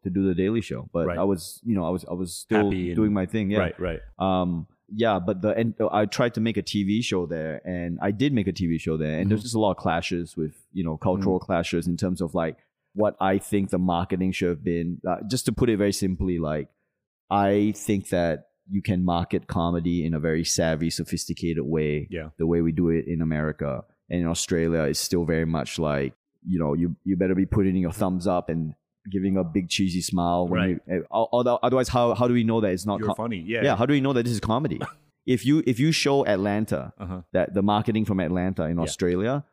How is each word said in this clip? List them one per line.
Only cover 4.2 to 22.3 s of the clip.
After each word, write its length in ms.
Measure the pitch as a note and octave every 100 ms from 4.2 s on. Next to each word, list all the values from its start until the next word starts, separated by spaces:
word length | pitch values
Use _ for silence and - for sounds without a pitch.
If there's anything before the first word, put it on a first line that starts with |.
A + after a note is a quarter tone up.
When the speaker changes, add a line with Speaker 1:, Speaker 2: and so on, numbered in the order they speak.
| F#2+ F#2 F2+ E2+ D#2 _ _
Speaker 1:
yeah, 260 | G#2+ A2+ G2
but 240 | F2 F#2
the, 80 | G#2+ F#2+
and 180 | A#2 - G#2+
I 140 | G2+ G#2+
tried 280 | - B2
to 60 | A#2
make 160 | A2+ G#2
a 60 |
T 200 | - G#2
V 180 | G2 G#2+
show 220 | A#2+ F#2+ E2+
there, 340 | E2 D#2+ D2
and 340 | F2 F2 F2 E2+
I 80 | G2
did 220 | G#2 C#3+
make 140 | B2+ F#2+
a 40 |
T 140 | F2 F2
V 120 | D#2+
show 180 | - D#2
there, 220 | D#2 D#2
and 120 | G2
there's 100 | G#2+
Speaker 2:
Mm-hmm. 40 |
Speaker 1:
just 100 | A#2
a 40 | A2+
lot 120 | G#2
of 40 | F2+
clashes 580 | F#2 E2 - F2 E2+ -
with, 180 | D#2 - _
you 120 | -
know, 120 | E2 D#2
cultural 420 | F#2+ F#2+ F#2+ F#2
Speaker 2:
Mm. 40 | -
Speaker 1:
clashes 400 | F2 E2+ E2+ E2+
in 100 | E2+
terms 240 | F#2+ F2
of, 140 | E2+
like, 220 | E2+ E2 D#2 _ _ _
what 220 | G2 G#2+ -
I 180 | F#3+ G2
think 320 | - G#2 F#2+
the 80 | F2+
marketing 540 | F#2 E2+ F2+ F2+ F#2
should 160 | F#2 F2+
have 140 | E2
been. 360 | F2+ E2+ E2+ F2 F#2
Uh, 80 | E2+ G#2+
just 180 | B2+ -
to 60 |
put 180 | A2 A#2+
it 60 | G#2
very 140 | G2+
simply, 460 | - G2 F2+ F#2+ E2+
like, 300 | D#2 D2+ C#2+ _ _ _ _ _ -
I 420 | G2+ G2 G2+ G#2 G2+
think 320 | - G2+ -
that 380 | F2+ E2+ D2+ - _ -
you 140 | G2
can 220 | G2 F2+
market 420 | F2+ E2+ F2 G2+ -
comedy 580 | F2+ E2+ F2 E2+ F2
in 100 | D#2+
a 60 | D#2+
very 240 | E2 D#2+
savvy, 460 | E2 - E2 D#2 E2
sophisticated 760 | - E2 E2+ - E2+ F2 D#2+
way, 420 | C#2+ D#2+ D2+ D2+ -
Speaker 2:
Yeah. 200 | F2+ D#2